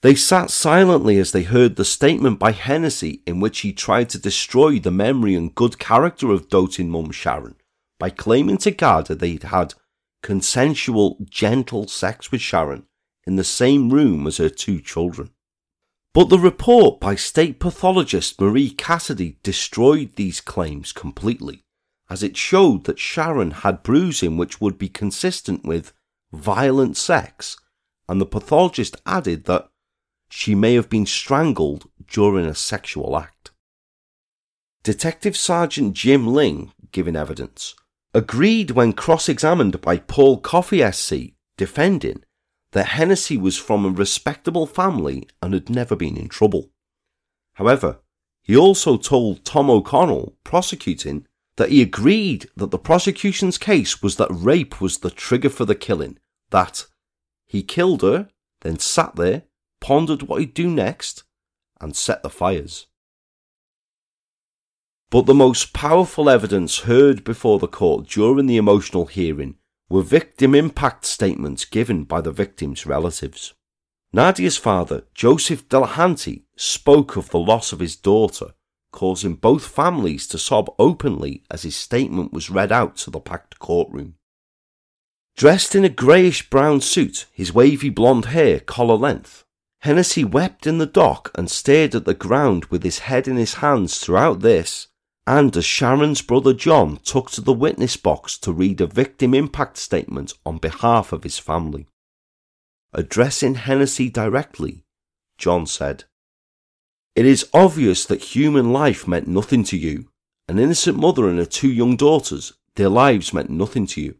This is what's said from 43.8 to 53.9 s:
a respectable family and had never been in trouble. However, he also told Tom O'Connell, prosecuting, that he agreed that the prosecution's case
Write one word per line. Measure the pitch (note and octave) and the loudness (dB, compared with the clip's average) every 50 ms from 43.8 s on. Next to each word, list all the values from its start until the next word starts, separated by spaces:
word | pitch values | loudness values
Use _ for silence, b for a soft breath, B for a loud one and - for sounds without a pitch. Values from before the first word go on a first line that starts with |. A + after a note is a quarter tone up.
| G2+ | 0
a | F#2+ | 0
respectable | F#2+ F2+ G2 G2 - - _ - C#3+ - _ - E3 F3 D#3+ | 0 -2 -2 -2 -2 -4 _ -8 -8 -6 _ -6 -4 -4 -4
family | D3 - - F#3 F#3+ F3+ B2 D#2+ C#2+ C2+ C2 - _ _ _ | -4 -4 -2 -2 -2 -2 -2 -4 -4 -6 -8 -12 _ _ _
and | - F#2 G2 | -8 -4 -4
had | F#2 - - | -4 -4 -4
never | A#2+ B2 B2 A#2 - | -4 -4 -2 -4 -4
been | F2 F2+ D2+ - - | -4 -4 -8 -6 -8
in | - - | -12 -12
trouble. | - - A2 G#2 F#2+ E2 - _ _ _ _ _ _ _ _ _ _ _ _ _ _ _ _ _ _ | -4 0 0 2 2 0 -8 _ _ _ _ _ _ _ _ _ _ _ _ _ _ _ _ _ _
However, | - G2 A2+ C3 C3 - E2 - _ _ _ _ _ _ _ _ _ | -2 2 2 2 2 0 -6 -6 _ _ _ _ _ _ _ _ _
he | _ - G2+ C3 | _ 2 4 6
also | E3+ F#3+ G3 F#3+ - E3+ C3 A2 | 6 6 4 4 2 0 0 0
told | - - C#3+ B2+ A#2+ G#2+ F#2+ - _ | 0 0 0 0 0 0 -4 -6 _
Tom | - - D3+ C#3 C#3+ | -4 -2 0 2 4
O'Connell, | D#3 A2 C#3 - - C#3 F3+ E3+ A2+ C2+ - - _ _ _ | 4 2 2 2 0 2 2 2 0 -4 -6 -10 _ _ _
prosecuting, | - - F3 F3+ - - - - - F2 - - D#2 C#2+ D2 - _ _ _ _ _ _ | -2 -2 -2 -2 -2 -10 -8 -6 -8 -6 -6 -8 -10 -10 -10 -12 _ _ _ _ _ _
that | - A2+ - | -2 -2 4
he | C#3+ C#3+ | 4 4
agreed | B2 F#2+ - - G#2 C#3 G3+ A3+ G#3 F#3+ C3+ G2 - - _ - | 4 4 0 0 2 2 2 2 0 -2 -4 -6 -8 -16 _ -10
that | G2+ - | -8 -6
the | - - | -6 -8
prosecution's | - - D#3+ F3+ - G3 G3 - - G3+ F#3 - G3 F#3 F3+ - | 0 2 2 2 2 0 -4 -2 -4 -4 -2 -2 -2 -2 -4 -4
case | - - G#3 D#3+ G#2 - | -2 0 0 2 2 -2